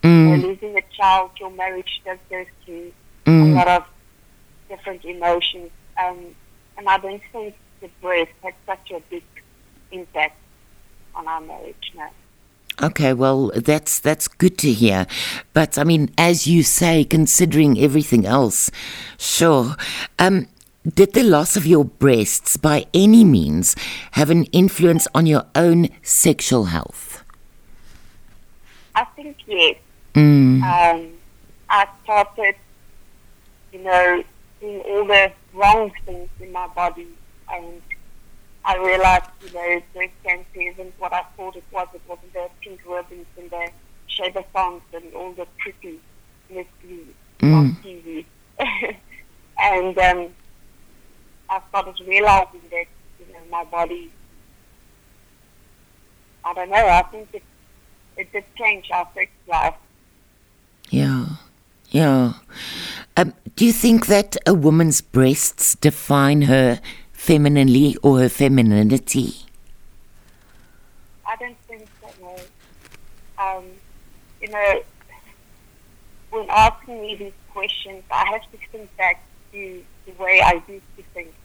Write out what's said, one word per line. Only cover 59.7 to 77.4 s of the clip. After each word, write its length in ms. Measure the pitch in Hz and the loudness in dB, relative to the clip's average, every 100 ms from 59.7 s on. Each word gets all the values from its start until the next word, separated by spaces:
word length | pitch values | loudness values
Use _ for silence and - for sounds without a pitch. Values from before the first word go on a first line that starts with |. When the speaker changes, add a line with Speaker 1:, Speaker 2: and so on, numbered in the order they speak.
| - _ _ _ _ _ _ _ _ _ _ _ | -8 _ _ _ _ _ _ _ _ _ _ _
Speaker 1:
Yeah, 360 | 131 139 131 151 156 _ _ _ _ _ | -2 -2 -2 -6 -12 _ _ _ _ _
yeah. 440 | 147 156 135 123 - _ - - - - - - - | 0 2 2 0 -4 _ -18 -16 -14 -14 -16 -6 -2
Um, 180 | 180 - - - | -2 -4 -18 0
do 80 | |
you 80 | 233 | 2
think 340 | 220 240 226 - | 2 2 2 4
that 300 | 202 202 - - | 2 2 -4 0
a 80 | |
woman's 460 | 185 151 160 165 143 | 2 4 4 2 0
breasts 760 | - 131 131 139 - - - | -2 2 2 2 -4 -4 -4
define 680 | - 151 - - 143 139 147 | 0 0 -2 -2 0 2 2
her 380 | 139 131 127 117 - - - | 2 2 2 -2 -8 -20 -20
femininely 840 | - - 156 147 143 131 123 147 - | -12 0 2 4 4 4 4 2 2
or 160 | 143 131 | 2 4
her 100 | 127 | 2
femininity? 1080 | - 139 135 113 104 107 127 - 135 - - - - - - - - - - _ _ _ - - _ - - - - - | 2 2 4 4 4 2 0 -2 -4 -4 -10 -20 -20 -20 -20 -20 -20 -20 -20 _ _ _ -20 -20 _ -20 -20 -20 -20 -14
Speaker 2:
I 100 | 226 | -12
don't 200 | 247 240 _ | -14 -18 _
think 220 | 226 214 202 | -20 -20 _
so, 60 | 214 - | -20 -20
no. 160 | 180 180 180 _ _ - - - - - - - | -20 -20 -20 _ _ -20 -20 -20 -20 -20 -20 -8
Um, 220 | 196 190 185 - - - - - _ - | -8 -8 -14 -20 -20 -20 -20 -20 _ -20
you 60 | 214 | -12
know, 320 | 208 202 185 - - - - - _ _ _ _ _ _ _ - - - | -4 -2 -2 -6 -20 -20 -20 -20 _ _ _ _ _ _ _ -20 -20 -14
when 160 | 440 403 | -12 -2
asking 500 | 208 226 226 - 233 | 2 2 0 -18 -16
me 160 | 214 202 | -14 -14
these 160 | 202 - | -16 -20